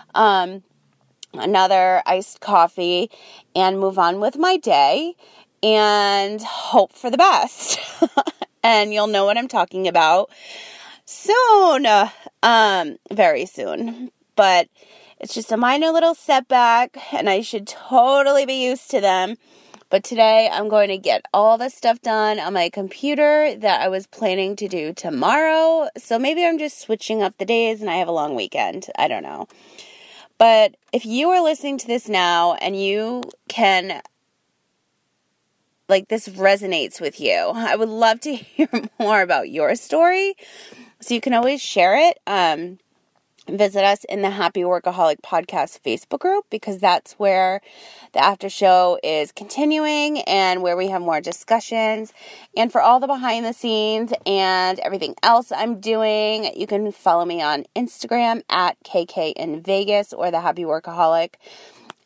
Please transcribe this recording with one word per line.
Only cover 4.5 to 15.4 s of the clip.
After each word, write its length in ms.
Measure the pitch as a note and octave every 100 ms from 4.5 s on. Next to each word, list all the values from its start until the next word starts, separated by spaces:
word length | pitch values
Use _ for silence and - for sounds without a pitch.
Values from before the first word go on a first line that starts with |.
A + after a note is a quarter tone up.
| F#4
day 580 | C4 D3+ C#3 G3 E4 F4 _ _ _ _
and 800 | G#3+ G#3+ G#3 G#3 G3+ G3+ G3 G#3+
hope 500 | A3 - - A#3+ G3
for 180 | - B3+
the 80 | B3+
best. 640 | F#4 B3 - - - - - -
<laughs> 80 | - - - - - _
And 320 | A#3 A3 G#3
you'll 140 | G#3 G#3
know 160 | G#3
what 140 | G3 A3
I'm 100 | B3
talking 400 | A3+ F3+ F#3 F#3
about 420 | E3 D#3+ F3 G#3 - - - - - - - -
soon, 840 | - - A4 B4 G#4 F#4 C4+ A#3 G#3 G#3+ - - -
um, 540 | A3+ A3+ A3 F#3+ D#3 - _
very 360 | - F3+ C#3+ F3
soon. 680 | - G2+ D2+ A3+ A#3 B3 _ _ -
But 320 | G3 F3+ - _ _ _ _ _
it's 160 | -
just 200 | -